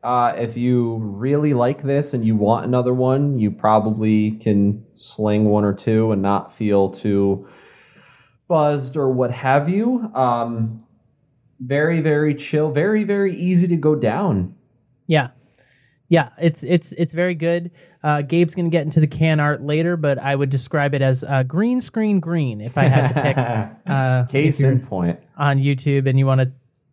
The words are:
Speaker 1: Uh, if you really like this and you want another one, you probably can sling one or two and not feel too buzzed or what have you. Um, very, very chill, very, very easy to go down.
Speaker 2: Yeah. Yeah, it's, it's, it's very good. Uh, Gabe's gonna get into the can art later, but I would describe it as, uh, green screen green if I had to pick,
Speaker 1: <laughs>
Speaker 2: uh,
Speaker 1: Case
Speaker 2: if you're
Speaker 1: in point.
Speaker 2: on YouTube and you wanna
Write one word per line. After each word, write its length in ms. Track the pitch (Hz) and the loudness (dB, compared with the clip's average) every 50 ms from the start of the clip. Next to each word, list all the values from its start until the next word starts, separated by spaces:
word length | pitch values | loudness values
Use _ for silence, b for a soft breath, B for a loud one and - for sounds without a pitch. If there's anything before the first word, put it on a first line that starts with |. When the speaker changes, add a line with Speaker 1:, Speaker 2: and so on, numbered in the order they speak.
| - | -4
Speaker 1:
Uh, 300 | 120 127 123 120 120 - - | 0 0 2 2 0 0 -2
if 200 | 120 113 113 120 | -6 -6 -4 -4
you 380 | 120 123 123 123 120 117 113 113 | 0 2 2 2 2 0 -4 -6
really 560 | 110 104 98 98 113 131 143 147 151 151 143 | -6 -8 -8 -6 -4 -2 0 0 2 0 2
like 300 | 120 120 123 139 - - | 2 2 0 0 -2 -4
this 300 | 135 139 139 143 143 - | -2 -2 -2 -2 -2 -4
and 120 | 127 113 | -2 0
you 100 | 110 110 | 0 0
want 300 | 110 104 101 113 117 - | 2 2 2 2 0 0
another 280 | 107 123 127 123 123 127 | 0 0 0 2 0 0
one, 460 | 127 127 127 131 135 143 147 139 127 | 0 2 2 2 2 0 0 0 0
you 100 | 107 104 | 0 -2
probably 840 | 90 - - 107 110 110 101 110 107 110 110 110 110 107 107 107 | -2 0 2 4 4 4 2 0 -2 -2 0 2 2 2 2 0
can 520 | 107 107 - 113 104 101 101 101 104 110 - _ _ | -2 -4 -2 0 2 2 2 2 0 -2 -6 _ _
sling 500 | _ - - - - 107 107 104 104 107 | _ -20 -20 -8 -4 -2 0 2 2 2
one 180 | 107 104 107 104 | 4 4 4 2
or 100 | 101 98 | 0 -2
two 380 | 95 - - 110 110 110 110 | -2 -2 0 0 2 2 0
and 100 | 110 98 | 0 0
not 320 | 95 98 101 98 - - - _ | 0 0 0 -2 -2 -6 -10 _
feel 320 | 113 104 101 101 98 95 | -2 0 2 2 2 2
too 580 | 95 - - 107 101 98 98 98 98 95 B B B B B B B B B B B B B B B B B B B B _ _ | -2 -6 -4 -2 0 2 2 2 0 -2 B B B B B B B B B B B B B B B B B B B B _ _
buzzed 480 | 175 160 151 147 147 143 131 127 131 156 | 0 0 2 2 0 -2 -4 -6 -6 -2
or 120 | 139 131 | 0 0
what 220 | 131 127 131 120 | 0 0 0 -2
have 380 | 117 - - 131 131 143 143 156 | -4 -4 0 2 2 2 2 0
you. 420 | 180 196 220 240 262 247 226 214 - | -2 0 0 0 -2 -2 -4 -6 -2
Um, 680 | 127 131 123 120 117 117 117 117 113 113 110 110 - - _ _ _ _ _ _ _ _ _ _ _ _ _ _ _ | -2 0 0 0 0 -2 -4 -4 -4 -4 -4 -6 -10 -16 _ _ _ _ _ _ _ _ _ _ _ _ _ _ _
very, 400 | 131 123 135 143 151 160 170 165 | -8 -2 -2 0 2 2 0 0
very 340 | 151 156 151 147 151 151 143 | 2 2 2 2 2 0 0
chill, 340 | 143 - - - 151 151 156 | -2 -6 -4 -2 0 0 0
very, 320 | 135 143 160 202 214 214 214 | 0 0 0 2 2 0 0
very 280 | - 202 202 196 196 180 | 0 0 0 0 -2 -2
easy 320 | - 170 180 185 175 175 180 | -2 -2 2 2 2 2 2
to 80 | 170 165 | 0 0
go 180 | 139 151 156 | 2 2 2
down. 600 | 147 - 110 107 147 208 190 123 98 90 90 - _ _ _ _ _ _ _ _ _ _ - | 2 0 -2 -2 0 -2 -2 0 -2 -2 -4 -8 _ _ _ _ _ _ _ _ _ _ 0
Speaker 2:
Yeah. 220 | 170 151 131 127 _ _ b b b b b b b b b b b b b _ | 0 0 0 -2 _ _ b b b b b b b b b b b b b _
Yeah, 200 | 170 165 143 127 _ - | 2 2 2 0 _ -2
it's, 260 | 160 170 156 - - | -2 -2 -2 -2 -4
it's, 280 | - 175 175 - - | 0 0 0 0 -2
it's 220 | - - 170 - - | -6 -6 -6 -4 -2
very 200 | 160 175 180 180 | -2 -2 -2 -2
good. 380 | 160 156 165 170 175 175 175 b b b b b b - | -4 -2 -2 -2 -2 -4 -8 b b b b b b -2
Uh, 180 | 156 151 147 147 | -2 0 0 -2
Gabe's 320 | 135 160 170 175 170 - | 0 2 2 2 2 0
gonna 140 | - 175 170 | -2 -2 0
get 140 | 160 170 143 | 0 0 -2
into 160 | 156 151 160 | 0 2 2
the 80 | 156 151 | 2 2
can 320 | - - 160 160 156 156 | 2 0 2 2 2 2
art 240 | 147 147 147 - - | 2 0 0 -2 -4
later, 320 | 143 151 156 165 170 175 | -4 -2 0 0 0 -2
but 240 | 170 151 143 139 127 | 0 0 0 -2 0
I 160 | - 135 139 | -2 -2 0
would 140 | 139 143 139 | 0 0 0
describe 440 | 135 135 127 - - 151 143 143 135 | -2 -4 -4 -2 -2 0 0 0 0
it 80 | 139 | 0
as, 220 | 135 131 131 131 135 | 2 2 0 0 -2
uh, 200 | - 143 135 131 | -2 -2 -2 -2
green 360 | 127 139 165 214 240 247 254 | 0 -2 -2 0 0 0 -2
screen 400 | 240 - _ 226 220 214 208 190 | -4 -6 _ -2 0 0 0 0
green 400 | 156 165 170 170 151 127 113 104 | 0 -2 -2 -2 -2 -2 -4 -6
if 180 | 107 120 - 151 | -10 -6 -2 0
I 60 | 139 - | 2 4
had 200 | 127 - - - | 4 4 2 2
to 60 | - | 0
pick, 240 | 151 135 143 135 143 | 0 0 0 0 0
Speaker 1:
<laughs> 520 | 123 117 120 110 104 - - - _ - | -2 -2 -2 -4 -4 -6 -8 -16 _ -4
Speaker 2:
uh, 360 | 143 135 131 131 127 127 123 | -2 0 0 2 2 0 0
Speaker 1:
Case 300 | 123 - 135 147 151 139 | 0 0 0 2 2 2
Speaker 2:
if 40 | - | 2
you're 120 | 139 131 131 | 2 2 2
Speaker 1:
in 120 | 131 - | 2 -2
point. 340 | - - 92 87 87 85 - _ _ _ - | -2 -6 -4 -2 -2 -4 -4 _ _ _ -2
Speaker 2:
on 200 | 147 143 139 135 | 0 0 2 2
YouTube 480 | 135 139 143 131 - 147 139 139 131 135 | 2 0 -2 -2 -2 0 0 0 0 2
and 100 | 131 135 | 2 2
you 60 | 135 | 2
wanna 260 | 135 135 131 131 127 131 - _ _ _ _ _ _ | 2 2 2 0 0 -4 -10 _ _ _ _ _ _